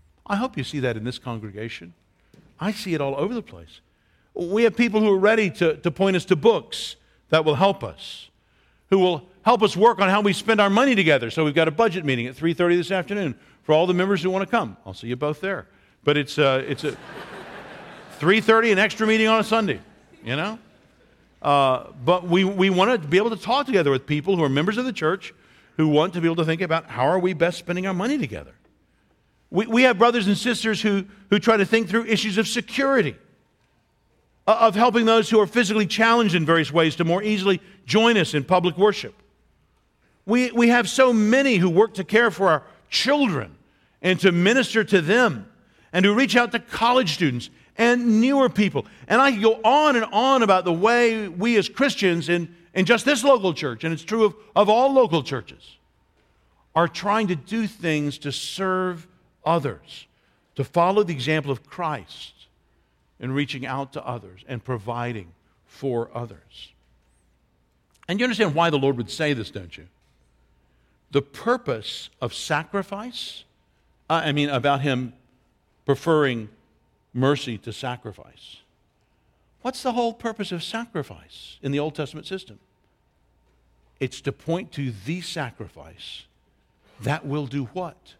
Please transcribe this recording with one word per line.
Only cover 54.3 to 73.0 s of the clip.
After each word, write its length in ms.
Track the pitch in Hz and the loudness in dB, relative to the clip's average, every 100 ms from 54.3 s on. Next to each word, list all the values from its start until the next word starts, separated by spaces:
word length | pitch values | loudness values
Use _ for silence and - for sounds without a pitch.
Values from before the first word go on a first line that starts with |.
| - - 185 | 0 -4 2
of 140 | 202 | 4
all 240 | 220 269 | 4 4
local 280 | 269 214 160 | 4 2 0
churches, 540 | 123 131 - - - _ _ _ _ _ _ _ _ _ _ | -2 -8 -10 -20 -20 _ _ _ _ _ _ _ _ _ _
are 140 | 160 170 | 0 0
trying 380 | - 202 214 208 | -2 -2 -2 0
to 100 | 165 | -4
do 300 | - 226 214 | -6 -6 -6
things 500 | - 170 151 147 139 | -4 -4 -2 -2 -6
to 120 | 143 | -8
serve 760 | 135 - - 190 185 185 170 - _ _ _ | -8 -10 -6 -4 -2 -4 -6 -14 _ _ _
others, 640 | 151 170 131 90 - - - _ _ _ _ | -2 -2 -2 -8 -16 -20 -20 _ _ _ _
to 100 | - | -8
follow 380 | 131 175 175 208 | -4 0 2 2
the 100 | 185 | 0
example 400 | 143 123 156 143 | -2 -2 -2 -2
of 140 | 127 _ | -6 _
Christ 640 | - 165 135 85 - - _ _ _ _ _ _ _ _ - | -8 -8 -8 -12 -20 -20 _ _ _ _ _ _ _ _ -14
in 100 | 123 | -6
reaching 340 | 135 143 135 127 | -4 -4 -6 -8
out 260 | 135 135 | -8 -8
to 140 | - - | -10 -10
others 360 | 120 95 92 - | -12 -14 -20 -14
and 160 | 123 | -12
providing 680 | - 120 101 120 120 113 85 _ _ _ _ | -8 -8 -8 -8 -8 -8 -14 _ _ _ _
for 440 | - 139 117 117 | -10 -6 -4 -6
others. 580 | 120 117 - _ - - _ _ _ _ _ _ _ _ _ _ _ _ _ - | -10 -12 -16 _ -20 -20 _ _ _ _ _ _ _ _ _ _ _ _ _ -8
And 100 | 196 | -2
you 60 | |
understand 300 | 247 220 196 | -2 0 0
why 160 | 147 170 | 2 2
the 80 | 147 | 2
Lord 180 | 135 120 | 0 -2
would 140 | 107 | -4
say 240 | - 151 | -4 -4
this, 160 | 127 101 | -4 -6
don't 260 | 104 85 - | -12 -16 -20
you? 100 | 78 _ _ _ _ _ _ _ _ _ _ _ _ | -20 _ _ _ _ _ _ _ _ _ _ _ _
The 100 | 139 | -4
purpose 880 | 139 - 226 247 - 113 - - - - | -4 -8 -4 -4 -4 -8 -8 -14 -16 -10
of 100 | 120 | -10
sacrifice, 1120 | - - 151 165 202 185 196 | -8 -6 -4 -4 -8 -8 -12